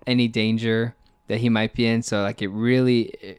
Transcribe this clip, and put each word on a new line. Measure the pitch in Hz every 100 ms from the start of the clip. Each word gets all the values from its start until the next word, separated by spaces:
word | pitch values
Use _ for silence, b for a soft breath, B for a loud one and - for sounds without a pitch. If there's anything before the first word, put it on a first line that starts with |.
| -
any | 123 117
danger | 113 110 113 113 113 117 - _ _ -
that | 110
he | 120
might | 110 110
be | - 117
in. | 113
So, | - 104
like, | 101 104
it | 98
really, | 107 120 127 127 120
it | 110 - 98